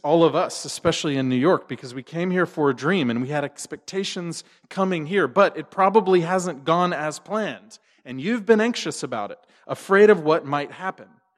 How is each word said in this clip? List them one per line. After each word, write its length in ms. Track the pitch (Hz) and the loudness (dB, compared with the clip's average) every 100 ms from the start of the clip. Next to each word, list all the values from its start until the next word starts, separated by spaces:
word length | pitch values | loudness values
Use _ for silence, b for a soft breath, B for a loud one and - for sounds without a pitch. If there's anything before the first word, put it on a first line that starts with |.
all 200 | 147 165 | 0 4
of 120 | 165 143 | 4 2
us, 280 | 120 - | -2 -6
especially 540 | - - 170 160 156 135 | -12 -6 -4 -2 -2 -2
in 100 | 131 | 0
New 80 | 127 | 0
York, 320 | 151 170 - | 2 0 -2
because 280 | 123 131 127 | -14 -12 -16
we 80 | |
came 260 | - 165 185 | -12 -6 -2
here 160 | 180 170 | -2 -2
for 240 | - 143 | 0 0
a 60 | 127 | 0
dream 340 | 139 190 127 | 0 0 0
and 100 | 117 | -2
we 100 | 127 | -4
had 140 | 147 | -4
expectations 1000 | 139 - - 151 - 190 196 190 175 160 b b - | -6 -10 -16 -16 -10 -8 -6 -8 -10 -12 b b -10
coming 380 | - 190 175 151 | -4 -2 -2 -2
here, 200 | 196 143 | 0 2
but 300 | 143 196 - | 4 2 2
it 140 | 151 | -8
probably 500 | - 190 208 190 185 | 0 2 4 4 2
hasn't 440 | 165 185 180 135 139 | 2 -2 -2 -4 0
gone 280 | 170 180 | 2 2
as 240 | 151 151 147 | -2 -6 -8
planned. 640 | - 214 196 110 104 - b b 131 | -6 -6 -6 -8 -16 -20 b b -14
And 160 | 131 | -8
you've 240 | 170 240 196 | -4 0 4
been 160 | 214 | 4
anxious 400 | 226 233 165 - | 2 -2 -6 -8
about 300 | 135 117 101 | -8 -6 -8
it, 80 | - b b - | -12 b b -12
afraid 460 | 135 - 196 214 | -10 2 6 8
of 100 | 196 | 6
what 240 | 151 156 139 | 4 0 0
might 260 | 143 143 | -4 -4
happen. 360 | 151 185 - 110 _ _ | -10 -10 -10 -16 _ _